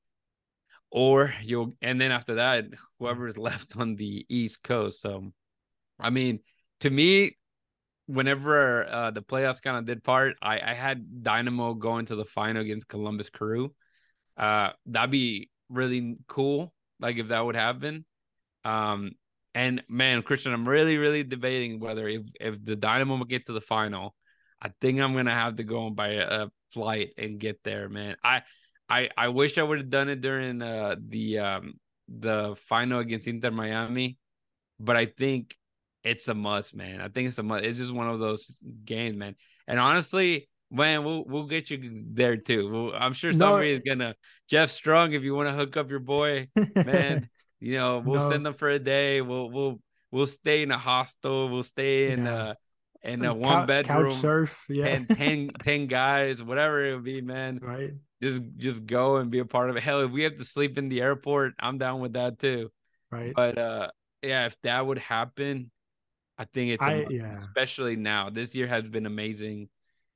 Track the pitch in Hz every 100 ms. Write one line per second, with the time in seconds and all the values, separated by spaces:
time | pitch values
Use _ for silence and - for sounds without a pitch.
0 | _ _ _ _ _ _ _ _ - 120
1 | 131 135 139 107 110 120 117 - 120 127
2 | 131 123 - 113 127 120 107 - - -
3 | 120 120 120 104 117 - - 110 117 104
4 | 104 101 - 123 113 - - 123 101 -
5 | 104 95 95 - _ _ _ _ _ -
6 | 117 131 127 110 _ _ _ - 143 135
7 | 175 196 196 - _ _ _ _ _ _
8 | - 131 135 139 147 147 131 120 - 117
9 | 113 107 - 135 135 127 139 123 113 113
10 | - 131 135 - 107 110 113 120 135 131
11 | 107 120 110 113 123 123 117 113 113 117
12 | 117 107 107 110 107 110 107 107 - 104
13 | 107 104 - - 107 117 139 - _ _
14 | _ _ _ - 107 107 98 - - 113
15 | 127 139 123 101 - _ - 127 127 127
16 | 117 - - 139 139 143 175 _ _ -
17 | 120 117 110 113 117 117 113 127 147 160
18 | - _ _ _ _ _ 110 110 107 101
19 | 101 - _ _ _ 120 127 127 - 120
20 | 131 120 - 139 131 117 120 147 160 151
21 | 147 151 135 127 127 127 120 110 113 110
22 | 107 110 104 - 110 104 107 104 107 127
23 | 135 131 120 127 - 110 - 110 107 95
24 | 101 - _ _ _ - 107 - 131 131
25 | 135 131 123 117 117 110 107 117 110 104
26 | 104 107 85 107 104 - _ 120 110 110
27 | - - 110 104 107 104 104 104 101 104
28 | 101 - 120 127 - _ _ _ - 120
29 | 127 - 123 123 147 175 151 151 131 139
30 | 139 131 135 135 131 120 117 110 104 90
31 | 110 110 107 107 101 95 - - _ _
32 | - 117 113 107 104 98 - 113 123 123
33 | 117 113 120 117 120 113 110 113 113 127
34 | 127 127 _ _ _ _ _ - 110 117
35 | 113 - 135 131 107 - _ _ _ _
36 | 113 117 - 107 104 101 - 101 92 95
37 | 98 123 127 117 107 107 113 120 123 123
38 | 117 113 110 107 - - 123 113 107 110
39 | 117 101 101 95 _ _ - 123 131 175
40 | - 190 180 151 - _ - 120 151 151
41 | 147 160 - 147 147 160 - 139 123 110
42 | 110 110 123 113 - 110 101 113 117 107
43 | 127 135 170 160 202 202 151 135 135 127
44 | 117 - _ _ - 151 156 - 156 165
45 | 165 147 135 139 143 143 139 151 135 139
46 | 127 143 147 139 131 214 202 196 131 175
47 | 139 143 - _ _ - 117 131 127 123
48 | 131 143 143 147 147 143 147 143 135 139
49 | 139 139 127 127 117 131 135 113 _ _
50 | _ 131 139 - 151 151 147 127 127 127
51 | 127 - 135 135 131 127 120 - 135 135
52 | 135 123 120 113 110 107 _ _ _ _
53 | - 123 123 113 135 139 135 139 147 151
54 | 139 131 151 156 156 - - 143 139 135
55 | 123 214 147 151 143 - 147 147 135 127
56 | 135 139 139 120 117 135 151 147 139 131
57 | 123 135 123 131 131 127 123 127 143 143
58 | - - 131 127 117 - 127 113 110 120
59 | 131 135 120 123 117 127 127 117 139 143
60 | 131 135 156 147 123 143 143 139 135 123
61 | 131 139 143 143 131 - 120 135 131 131
62 | 127 123 123 117 135 123 110 _ _ _
63 | - 120 120 123 120 120 117 110 95 -
64 | _ _ 135 131 117 - 120 127 135 127
65 | - 113 123 - 139 135 120 _ _ _
66 | _ _ _ - 123 127 120 113 139 151
67 | 143 123 110 104 101 131 127 - 123 113
68 | 107 104 98 110 123 131 123 117 110 110
69 | 107 107 110 107 107 104 101 _ _ _
70 | _